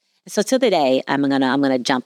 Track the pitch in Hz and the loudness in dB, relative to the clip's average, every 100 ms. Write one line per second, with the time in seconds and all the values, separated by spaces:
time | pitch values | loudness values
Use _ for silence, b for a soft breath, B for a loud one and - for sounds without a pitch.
0 | _ _ - - 202 262 254 180 135 131 | _ _ -10 -4 0 0 2 2 2 0
1 | - 139 143 139 135 135 139 131 117 127 | 0 -2 0 0 0 0 0 0 -2 -4